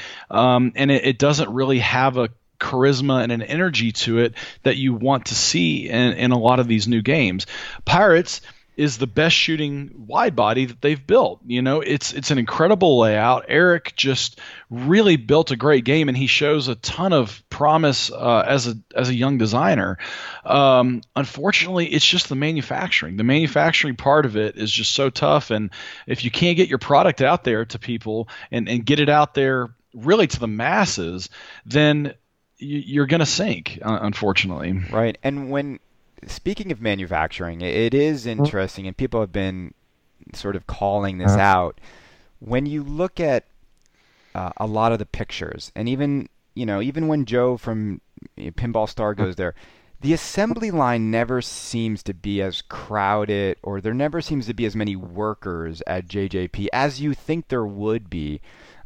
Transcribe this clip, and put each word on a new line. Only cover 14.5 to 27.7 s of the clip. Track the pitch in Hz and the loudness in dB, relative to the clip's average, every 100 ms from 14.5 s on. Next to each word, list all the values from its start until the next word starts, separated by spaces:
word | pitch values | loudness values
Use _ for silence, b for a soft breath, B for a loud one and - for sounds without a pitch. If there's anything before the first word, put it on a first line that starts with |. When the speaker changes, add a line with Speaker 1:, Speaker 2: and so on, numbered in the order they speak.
| B B | B B
Speaker 1:
really | 120 135 202 208 156 | -4 4 6 6 4
built | 110 151 160 | 4 4 4
a | 120 | 2
great | 143 139 120 | 4 4 4
game, | 156 147 | 2 2
and | 127 | 0
he | 131 | 0
shows | - 147 151 127 | 2 2 2 0
a | |
ton | 110 - - 190 | -6 -6 -2 2
of | 156 110 - - | 4 2 -4 -12
promise, | - 147 160 151 123 - | 0 4 4 4 2 -2
uh, | - 120 113 95 | -2 2 4 4
as | 135 120 | 2 0
a, | 110 - - | -6 -6 -2
as | 127 | 0
a | |
young | 123 135 135 | 0 0 2
designer. | 107 117 185 143 92 92 B B B B | 2 2 2 2 0 -4 B B B B
Um, | - 143 139 127 127 120 - - | 0 4 6 6 4 0 -6 -6
unfortunately, | 131 143 180 - 170 185 160 | -6 -4 0 0 0 -2 0
it's | 147 | 2
just | - 180 - | 2 2 0
the | 135 | -2
manufacturing. | 151 160 - - 180 - 80 98 | -2 -2 -4 -4 -2 -2 -2 0
The | |
manufacturing | 117 147 156 151 160 - 151 120 | 2 4 2 2 2 2 0 -2
part | 139 151 139 | 2 4 4
of | 104 | 0
it | 107 101 | -2 -2
is | 110 | -4
just | 120 110 | -2 -2
so | - 135 | 0 -2
tough, | - 147 147 - | 0 2 2 2
and | 107 104 B B B B | -2 -4 B B B B
if | 123 120 | -4 -4
you | |
can't | - 175 170 | 0 2 4
get | 170 | 2
your | 131 | 0
product | - 143 180 - | 2 4 4 4
out | 131 175 | 2 2
there | 127 110 | 0 -2
to | 113 | -2